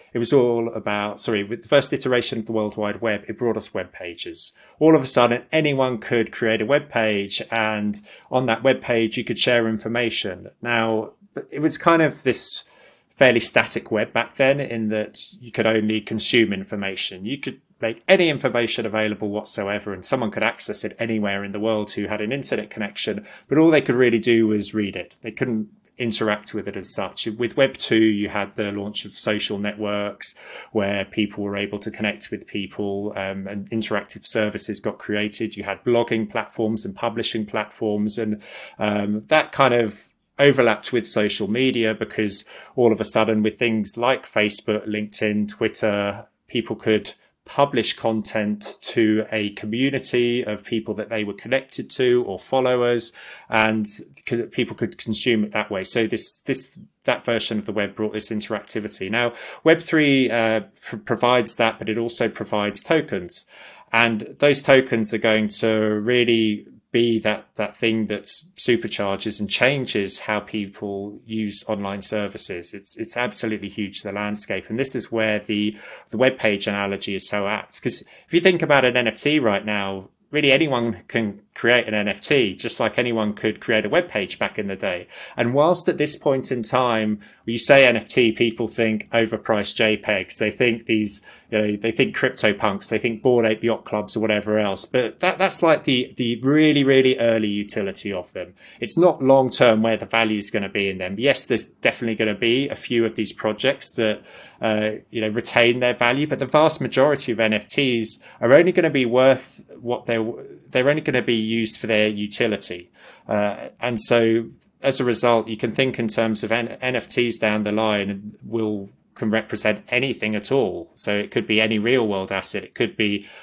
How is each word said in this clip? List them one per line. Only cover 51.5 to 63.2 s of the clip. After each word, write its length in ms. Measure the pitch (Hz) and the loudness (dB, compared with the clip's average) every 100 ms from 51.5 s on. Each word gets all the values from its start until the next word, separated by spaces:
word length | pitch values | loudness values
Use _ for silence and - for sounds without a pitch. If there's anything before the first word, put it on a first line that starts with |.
| 131 131 - 117 | -4 -4 -10 -6
to 340 | - 127 123 117 | 0 2 2 0
or 120 | 95 | -6
followers, 720 | - 135 127 127 120 120 113 - - - - | -2 0 2 2 2 0 -2 -10 -18 -20 -2
and 400 | 113 110 110 104 | 2 2 2 -2
c-, 540 | - - _ - 117 110 | -6 -10 _ -6 -4 -2
people 260 | - 120 - | -4 -4 -4
could 220 | 110 - | -6 -6
consume 440 | - 107 127 110 | -6 -2 2 2
it 100 | 104 | 2
that 180 | 110 104 | -2 -2
way. 120 | 98 | -4
So 240 | 95 123 110 | -4 -2 0
this, 300 | 110 - - | -2 -6 -8
this, 240 | - 135 - - - _ | -6 -6 -6 -16 -20 _
that 200 | - 117 | -2 -2
version 340 | - 117 - 107 | 0 -2 -2 -4
of 60 | |
the 80 | 101 | -4
web 240 | 107 101 101 | -4 -4 -4
brought 160 | 107 | -6
this 160 | 107 104 | -4 -6
interactivity. 840 | 107 - 104 - 113 104 - 95 | -6 -6 -8 -6 -8 -8 -8 -4
Now, 220 | 113 120 120 - - | -2 -2 -4 -14 0
Web 160 | 160 165 | 4 4
three, 500 | 165 160 147 139 123 | 2 2 4 4 4
uh, 300 | 117 113 110 98 _ | 2 2 0 -2 _
pr-, 140 | - 113 | -14 -10
provides 580 | - 117 123 123 113 - | -6 0 4 4 2 0
that, 220 | 113 - | 0 0
but 100 | 101 | -4
it 80 | 110 | -4
also 320 | 117 - 113 | -4 -2 -2
provides 540 | - 104 107 104 98 | -2 -4 -2 -2 -4
tokens. 640 | - 160 156 98 | 0 0 0 -6